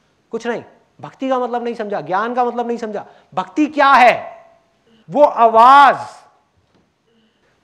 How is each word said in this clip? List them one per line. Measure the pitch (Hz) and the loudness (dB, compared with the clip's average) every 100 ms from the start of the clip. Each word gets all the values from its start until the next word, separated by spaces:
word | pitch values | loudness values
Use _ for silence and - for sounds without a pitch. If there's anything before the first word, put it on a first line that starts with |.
| _ _ _ | _ _ _
कुछ | 226 233 | -12 -8
नहीं। | 208 123 _ _ _ | -10 -12 _ _ _
भक्ति | 147 - 269 | -20 -12 -6
का | 262 | -4
मतलब | 247 240 | -6 -8
नहीं | 233 233 | -8 -10
समझा, | 208 196 | -10 -10
ज्ञान | 151 185 226 247 | -6 -6 -6 -4
का | 247 | -4
मतलब | 233 233 | -6 -8
नहीं | 233 | -8
समझा। | 220 202 - _ _ | -10 -12 -16 _ _
भक्ति | 139 180 - 302 | -12 -10 -6 -4
क्या | 294 277 | 0 2
है? | 262 247 165 - - _ _ _ _ _ _ - | 4 4 2 -4 -20 _ _ _ _ _ _ -8
वो | 208 | 0
आवाज | 294 - 233 220 240 277 277 202 - - _ _ _ _ _ _ _ _ _ _ _ _ _ _ | 0 2 2 6 6 8 6 2 -6 -20 _ _ _ _ _ _ _ _ _ _ _ _ _ _